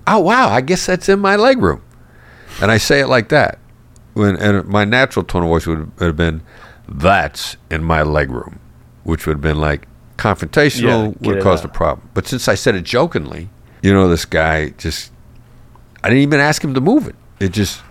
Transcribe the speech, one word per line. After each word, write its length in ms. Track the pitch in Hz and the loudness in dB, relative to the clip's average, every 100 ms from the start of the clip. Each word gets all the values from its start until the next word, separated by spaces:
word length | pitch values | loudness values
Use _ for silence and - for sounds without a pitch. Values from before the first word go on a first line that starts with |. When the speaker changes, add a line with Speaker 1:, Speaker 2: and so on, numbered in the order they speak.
| - | -2
Speaker 1:
"Oh, 140 | 214 | 0
wow, 300 | 170 247 233 | 2 2 2
I 120 | 117 | 0
guess 240 | 135 180 - | 0 -4 -2
that's 240 | 180 - | -2 0
in 100 | 196 | 0
my 160 | 196 202 | 2 2
leg 260 | 247 262 | 2 2
room." 200 | 90 67 - - - - - - - - | 0 -2 -10 -20 -20 -20 -20 -20 -18 -2
And 80 | 101 | 0
I 60 | 110 | 0
say 220 | - 143 | 2 0
it 80 | 131 | 2
like 220 | 127 104 | 0 2
that. 280 | 151 110 - - - - - - | 2 2 -4 -20 -20 -20 -20 -10
When, 220 | - 104 87 | 0 0 2
and 300 | 104 98 90 | 2 0 0
my 180 | 104 104 | 0 2
natural 400 | 123 135 101 87 | 2 2 -2 -2
tone 180 | 90 | -2
of 60 | 82 | 2
voice 160 | 82 82 | 0 0
would, 320 | 80 80 - | -6 -6 -4
would 60 | 87 | -2
have 120 | 76 | 0
been, 260 | 82 80 - - - - - | -2 -2 -12 -20 -20 -20 -14
"That's 680 | 71 87 98 76 - - - - | -2 2 2 0 -8 -14 -14 -8
in 120 | 80 | -6
my 200 | 82 80 | -2 0
leg 260 | 76 76 67 | 0 0 -2
room," 300 | 62 - - - - - - | -6 -10 -18 -20 -20 -20 -14
which 220 | - 80 82 | -6 -4 -2
would 120 | 76 | -2
have 40 | |
been, 180 | 78 76 | -2 0
like, 280 | 76 73 - - - - | -2 -4 -8 -20 -20 -4
confrontational, 680 | 107 95 80 156 147 123 | -2 -2 -2 0 0 2
Speaker 2:
Yeah, 240 | 127 117 107 | 0 0 -2
Speaker 1:
would 140 | - | -4
Speaker 2:
get 160 | 110 98 | -4 0
it 60 | |
Speaker 1:
cause 160 | 95 - | 2 2
Speaker 2:
out. 40 | - | -2
Speaker 1:
a 40 | |
problem. 400 | - 80 65 - | -2 -2 -2 -6
But 140 | - - | -6 -4
since 200 | 127 - | -4 -2
I 80 | 196 | 0
said 200 | 131 98 | 0 0
it 80 | |
jokingly, 680 | 80 120 165 - 71 76 90 - - - | -2 0 0 -2 -6 -12 -14 -18 -20 -2
you 100 | 95 | 2
know, 140 | 98 92 | 4 4
this 180 | 82 - | 2 0
guy 440 | 80 80 78 73 | 0 2 0 -4
just, 420 | - 80 - - - - - - - - - - - | -8 -8 -8 -14 -20 -20 -20 -20 -20 -20 -20 -20 -6
I 40 | - | 2
didn't 140 | 131 | 2
even 160 | 143 147 | 4 2
ask 240 | 147 151 | 2 0
him 100 | 151 | -2
to 80 | 131 | 0
move 260 | 156 285 208 | 2 2 0
it. 80 | - - - | -14 -20 -6
It 100 | 95 | -4
just, 340 | 104 95 - - | -2 -4 -4 -2